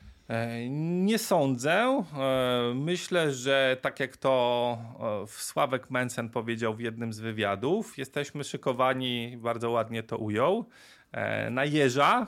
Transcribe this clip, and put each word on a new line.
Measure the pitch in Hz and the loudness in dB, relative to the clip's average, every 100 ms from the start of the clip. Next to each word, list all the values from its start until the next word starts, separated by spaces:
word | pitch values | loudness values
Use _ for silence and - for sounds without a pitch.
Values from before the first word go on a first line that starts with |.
| - - - | -20 -18 -6
E, | 117 117 117 120 | -4 -4 -4 -6
nie | 147 160 180 190 226 | -4 -2 0 2 2
sądzę. | - 185 139 127 135 180 247 269 165 147 | 2 2 2 2 2 2 2 0 -2 -2
E, | 135 131 127 123 120 123 | 0 2 2 2 0 0
myślę, | 151 175 - 175 160 | -2 -2 0 2 2
że | 131 127 135 135 131 | 0 2 4 4 2
tak | 143 - | -2 -2
jak | 135 - | -4 0
to, | 139 131 120 120 120 117 117 - 117 104 | 2 4 4 2 0 -2 -8 -8 -4 -4
e, | 98 | -6
w-, | - | -10
Sławek | - - 143 127 - | -6 0 0 0 -2
Mencen | 127 123 - 117 | -2 -2 -4 -6
powiedział | 120 113 117 113 110 | -4 -4 -2 -2 -2
w | |
jednym | 117 113 117 | -6 -6 -6
z | 107 | -6
wywiadów, | 113 110 101 98 127 202 208 - | -6 -2 0 0 0 0 -2 -8
jesteśmy | 131 - 143 147 | -8 -6 -6 -8
szykowani, | 139 139 - 123 131 131 127 120 117 123 | -8 -6 -2 2 2 2 -2 -4 -6 -6
bardzo | 113 113 117 | -4 -2 0
ładnie | 117 110 113 | 0 0 -4
to | 113 113 | -6 -4
ujął, | 107 104 139 208 226 - - - _ | -2 2 2 2 -4 -14 -20 -20 _
e, | - 107 107 110 | -6 -2 -2 -2
na | 123 143 | -2 0
jeża, | 151 135 123 147 233 | 4 4 6 4 4